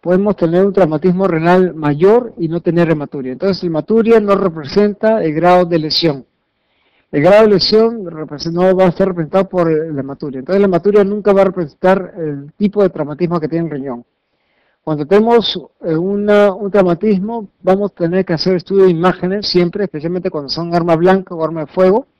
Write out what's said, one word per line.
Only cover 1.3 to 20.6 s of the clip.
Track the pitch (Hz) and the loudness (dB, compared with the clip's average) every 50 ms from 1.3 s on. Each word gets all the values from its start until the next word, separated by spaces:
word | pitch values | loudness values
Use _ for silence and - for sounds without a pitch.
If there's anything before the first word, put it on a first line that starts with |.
| 170 160 160 170 180 185 185 175 151 | 0 0 2 2 4 4 2 0 -2
mayor | 160 151 147 147 143 180 196 220 240 247 226 - | -4 -2 -2 0 2 2 4 4 2 0 -4 -8
y | - 170 | -8 -6
no | 156 165 170 | -4 -4 -4
tener | - 180 165 170 175 160 | -4 -2 0 0 0 0
hematuria. | 160 151 143 131 - 143 127 127 | -2 -4 -6 -10 -10 -10 -8 -8
Entonces, | 127 120 180 196 185 175 185 | -8 -4 -2 -2 -2 -2 -4
la | 175 | -4
hematuria | 165 151 151 - 220 226 214 226 226 220 | -4 -4 -2 0 0 2 4 4 2 2
no | 208 202 202 | 4 2 0
representa | 196 196 185 160 160 147 131 - 202 208 208 202 202 - 220 226 220 180 | 0 0 -4 -4 -6 -12 -4 0 0 0 0 -2 _ 0 0 0 0 -2
el | 160 151 | -2 -2
grado | 160 165 180 180 180 180 | 0 2 4 4 4 2
de | 170 170 165 | 2 0 -2
lesión. | 151 156 - - 170 165 139 135 120 _ _ _ _ _ _ _ _ _ _ _ _ _ _ _ _ _ | -2 -2 -4 -2 -2 -2 -2 -4 -10 _ _ _ _ _ _ _ _ _ _ _ _ _ _ _ _ _
El | - 147 147 | -4 0 4
grado | 175 202 214 220 | 6 6 6 6
de | 214 202 | 6 4
lesión | 180 - - 214 220 226 226 233 226 190 | 2 2 2 2 2 2 2 -2 -6 -10
represe-, | 170 165 156 156 - 147 139 - 165 | -12 -12 -12 -12 -12 -12 -8 -8 -4
no | 165 175 180 190 190 | -2 2 2 2 4
va | 185 190 | 4 2
a | 180 | 2
estar | 160 - 190 | 2 0 -2
representado | 190 185 175 160 147 - 190 196 190 | -2 -2 -4 -6 -2 0 -2 -2 0
por, | - 180 170 | -2 -2 0
eh, | 165 160 151 160 165 | 0 0 -2 -2 -4
la | 156 139 | -6 -8
hematuria. | 131 135 139 _ - 147 131 131 | -8 -10 -12 _ -12 -10 -10 -10
Entonces, | 127 170 185 202 | -6 -2 0 2
la | 202 | 2
hematuria | 196 180 170 - 202 202 208 202 | 2 2 2 0 4 4 4 2
nunca | 196 208 214 190 208 196 | 2 -2 -2 0 2 4
va | 196 | 4
a | 190 | 4
representar | 190 185 185 165 139 _ _ - 185 190 196 185 175 - 185 | 2 0 -4 -8 -8 _ _ 0 2 2 2 -2 -8 -10 -8
el | 160 151 143 139 139 147 _ | -8 -6 -6 -8 -12 -16 _
tipo | _ 208 202 - 202 202 | _ -2 -2 2 0 0
de | 185 | 0
traumatismo | - - 147 143 151 143 175 165 175 170 | 0 -4 -8 -8 -4 -6 -4 -4 -2 -4
que | 151 | -4
tiene | 139 160 165 170 | -4 -4 -4 -4
el | 160 | -4
riñón. | 156 139 135 135 123 120 120 _ _ _ _ _ _ _ _ _ _ _ _ _ _ _ _ | -6 -8 -8 -10 -10 -12 -14 _ _ _ _ _ _ _ _ _ _ _ _ _ _ _ _
Cuando | 156 156 147 151 | -6 -4 -4 -2
tenemos, | 143 196 208 220 233 233 233 196 - - 175 135 - _ _ 277 | 2 2 2 4 4 2 2 2 0 -6 -8 -12 -16 _ _ -6
eh, | 180 160 | -4 -2
una, | 160 175 190 202 202 208 208 208 208 208 202 185 | -2 -2 -2 -2 -2 0 2 4 4 4 2 0
un | 202 208 196 | -2 -8 -2
traumatismo, | 185 208 185 180 170 160 - 220 208 185 190 214 233 233 208 - _ _ - | 0 2 2 2 0 0 0 0 0 0 -2 -6 -8 -10 -12 -14 _ _ 0
vamos | 185 190 196 208 190 | 0 0 0 0 -6
a | _ | _
tener | - 175 165 175 190 185 | -4 -4 -2 0 -2 -2
que | - 175 | -2 -4
hacer | 147 - 185 185 | -2 -2 -2 -2
estudio | 175 - - 196 196 190 | -2 -4 0 2 4 4
de | 185 | 4
imágenes | 170 160 175 185 - - 180 180 190 214 196 | 4 2 0 0 0 0 -4 -4 -4 -4 -4
siempre, | - - 175 175 175 - 202 202 | -2 0 0 0 0 -2 -4 -6
especialmente | 180 - 151 143 170 180 185 175 190 | -6 -6 -8 -6 -6 -6 -4 -6 -6
cuando | 180 156 143 131 | -6 -6 -8 -8
son | - 156 | -8 -8